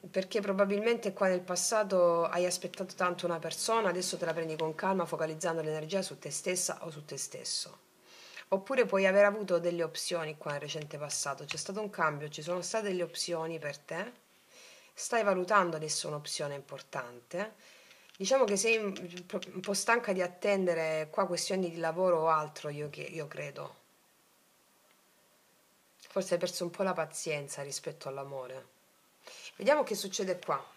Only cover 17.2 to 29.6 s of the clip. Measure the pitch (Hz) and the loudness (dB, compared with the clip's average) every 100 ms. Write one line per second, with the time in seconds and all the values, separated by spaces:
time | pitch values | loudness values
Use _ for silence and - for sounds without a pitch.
17.2 | - 170 214 - - - - - - - | -8 -6 -6 -8 -20 -20 -20 -20 -20 -6
18.2 | 190 262 226 202 226 226 208 190 180 175 | 4 6 6 4 4 4 2 -4 -10 -12
19.2 | 180 196 - 185 190 202 - 233 233 185 | -6 -6 -6 -8 -2 -2 4 4 4 0
20.2 | 180 180 202 196 185 165 160 156 156 - | 0 0 2 4 4 2 0 0 -2 0
21.2 | 190 170 - 190 180 165 165 165 185 165 | 0 0 0 0 0 0 -2 2 4 4
22.2 | 160 156 151 - 151 147 147 143 - 160 | 4 4 2 -6 -8 -6 -8 -8 -10 -8
23.2 | 147 - 147 143 147 - _ _ _ _ | -8 -8 -10 -10 -12 -14 _ _ _ _
24.2 | _ _ _ _ _ _ _ _ _ _ | _ _ _ _ _ _ _ _ _ _
25.2 | _ _ _ _ _ _ _ _ - 196 | _ _ _ _ _ _ _ _ -6 -4
26.2 | 185 175 175 - 175 - 190 175 156 - | 0 0 0 -4 -6 -2 -2 0 -4 -6
27.2 | - 151 139 - 139 139 156 147 139 139 | -4 -4 -6 -10 -8 -8 -8 -10 -10 -8
28.2 | 139 139 127 131 131 _ _ _ _ _ | -8 -10 -10 -12 -16 _ _ _ _ _
29.2 | - - - - | -20 -18 -18 0